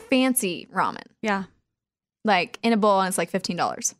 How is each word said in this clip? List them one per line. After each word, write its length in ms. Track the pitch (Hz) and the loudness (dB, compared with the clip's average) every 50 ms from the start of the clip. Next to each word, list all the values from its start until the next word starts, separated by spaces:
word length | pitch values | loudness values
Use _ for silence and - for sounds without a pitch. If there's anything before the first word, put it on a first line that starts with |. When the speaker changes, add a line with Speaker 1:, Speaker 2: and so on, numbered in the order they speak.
| - - | -2 0
Speaker 1:
fancy 580 | 269 254 262 262 247 - 214 185 170 - - - | 2 2 4 2 2 0 -2 -4 -6 -8 -12 -8
ramen. 340 | - 185 151 95 - - - - _ - | -4 -2 -2 -2 -4 -8 -16 -18 _ -8
Speaker 2:
Yeah. 220 | - 214 196 196 185 - _ _ _ _ _ _ _ _ _ _ _ _ _ _ - | -4 -4 -2 -4 -4 -10 _ _ _ _ _ _ _ _ _ _ _ _ _ _ 0
Speaker 1:
Like, 340 | 214 196 180 160 - - - | 2 2 2 2 -2 -6 -4
in 100 | - 233 | 0 2
a 40 | 233 | 2
bowl 240 | 208 208 208 196 190 | 4 4 4 4 4
and 80 | 190 180 | 2 0
it's, 100 | 185 - | 0 -2
like, 120 | 170 - | -4 -2
fifteen 260 | - 190 - - 175 | -4 -6 -4 -4 -4
dollars. 380 | 170 135 - - - - - - | -2 -2 -2 -4 -4 -6 -8 -8